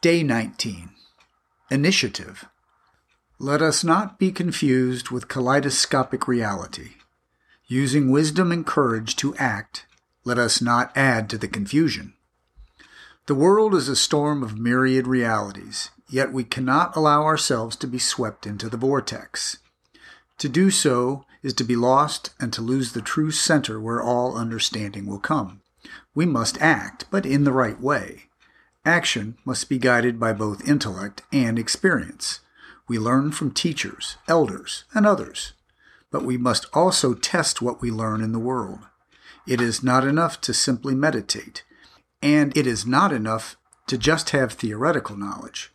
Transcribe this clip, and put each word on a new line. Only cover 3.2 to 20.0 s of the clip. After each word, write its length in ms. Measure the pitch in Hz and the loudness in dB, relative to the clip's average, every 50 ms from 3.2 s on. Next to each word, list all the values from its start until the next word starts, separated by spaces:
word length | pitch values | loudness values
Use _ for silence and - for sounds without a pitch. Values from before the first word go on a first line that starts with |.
| _ _ _ _ | _ _ _ _
Let 240 | 131 139 143 147 | -4 0 0 2
us 200 | 160 160 147 - | 2 2 2 0
not 360 | - 165 165 190 214 196 - _ | 2 2 2 2 2 -4 -2 _
be 120 | 190 190 | 0 0
confused 800 | 185 - 180 175 147 - - 143 127 131 127 127 127 123 120 - | 0 -2 -4 -4 -2 0 2 2 4 4 2 0 -2 -4 -6 -8
with 200 | 123 123 117 - | -8 -8 -8 -8
kaleidoscopic 1000 | - 135 123 123 135 143 139 143 135 - - - - 135 131 - - 131 - - | -6 -2 0 2 2 2 2 0 0 0 0 2 2 0 0 0 -2 -4 -2 0
reality. 680 | 127 120 113 107 101 92 85 - - - 64 - - _ _ _ _ _ _ _ _ _ _ _ _ _ _ _ | 0 0 0 -2 -4 -6 -8 -10 -12 -16 -16 -16 -20 _ _ _ _ _ _ _ _ _ _ _ _ _ _ _
Using 420 | 123 127 139 131 131 151 143 127 | -2 -2 0 2 2 2 4 4
wisdom 420 | 131 143 156 156 151 175 185 175 | 4 4 4 2 2 2 2 2
and 140 | 170 170 156 | 2 -2 -2
courage 500 | - - - 143 120 113 110 113 110 - | -2 0 2 2 2 2 -2 -4 -4 -6
to 180 | - - 139 143 | -2 -4 -4 -2
act, 500 | - 147 123 104 101 107 _ _ - - _ _ _ _ _ _ _ | 0 -2 -2 -2 -4 -8 _ _ -18 -18 _ _ _ _ _ _ _
let 140 | _ 123 123 | _ -2 0
us 240 | 120 120 117 - - | 2 2 2 2 0
not 340 | 127 120 120 120 123 - - | 2 2 2 2 2 0 0
add 360 | 135 135 135 123 113 110 107 | 2 2 4 2 2 0 -4
to 80 | - 110 | -6 -6
the 100 | 107 101 | -6 -6
confusion. 640 | - 110 101 98 - 147 165 147 113 - - - _ _ _ _ _ _ _ _ _ - - _ _ _ - _ - - - - _ _ _ | -6 -6 -6 0 2 2 2 2 0 -4 -10 -14 _ _ _ _ _ _ _ _ _ -20 -20 _ _ _ -20 _ -20 -20 -20 -20 _ _ _
The 100 | - 147 | -2 0
world 400 | 135 147 180 202 214 220 214 196 | 4 6 6 6 6 6 4 4
is 140 | 175 127 131 | 2 2 0
a 80 | 139 | 0
storm 460 | - - - - 147 147 147 147 143 | 0 0 2 2 2 2 2 0 -2
of 160 | 127 110 107 107 | -4 -6 -6 -4
myriad 480 | 117 120 123 127 131 131 131 131 123 | 0 2 2 4 4 4 4 2 2
realities, 840 | 127 131 127 120 117 110 107 101 101 98 98 90 - 104 - - - _ _ _ _ | 2 0 2 2 2 0 0 -2 -4 -8 -14 -16 -12 -10 -10 -10 -10 _ _ _ _
yet 240 | 127 131 139 117 - | -2 -2 -2 -2 -2
we 100 | 131 117 | -6 -6
cannot 500 | 113 - 131 131 127 135 151 175 175 - | -4 -4 -4 0 0 2 2 0 0 0
allow 280 | 160 156 151 147 147 | 2 2 4 4 4
ourselves 520 | 151 156 156 151 - - 135 117 113 117 113 | 4 2 0 0 0 0 -2 -2 -2 -6 -8
to 100 | - - | -8 -8
be 120 | 131 120 127 | -6 -4 -4
swept 480 | - - - - 123 107 104 _ - | -2 -2 -2 -2 -4 -6 -6 _ -12
into 220 | 107 104 101 104 113 | -10 -10 -8 -8 -8
the 80 | 110 | -6
vortex. 800 | 117 123 131 143 135 120 - 113 - - - - - - - - - _ _ _ _ _ _ _ - | -2 0 2 0 0 -2 -4 -10 -10 -12 -12 -10 -8 -6 -6 -8 -10 _ _ _ _ _ _ _ -20